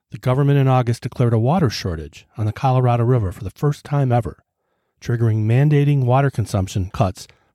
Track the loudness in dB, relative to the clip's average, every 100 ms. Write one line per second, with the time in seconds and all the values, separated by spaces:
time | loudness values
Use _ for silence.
0 | _ -8 -2 0 2 2 4 2 0 -4
1 | -6 -2 0 2 2 2 0 -2 -6 -6
2 | -10 -16 -20 -6 -6 -2 0 2 2 2
3 | 2 0 0 -6 -12 -4 -2 -2 -4 -2
4 | 0 0 -2 -8 _ _ _ _ _ _
5 | -6 0 0 0 2 2 4 4 2 2
6 | 2 2 2 -2 -2 -2 -2 -4 -6 -2
7 | -2 -2 -14 _ _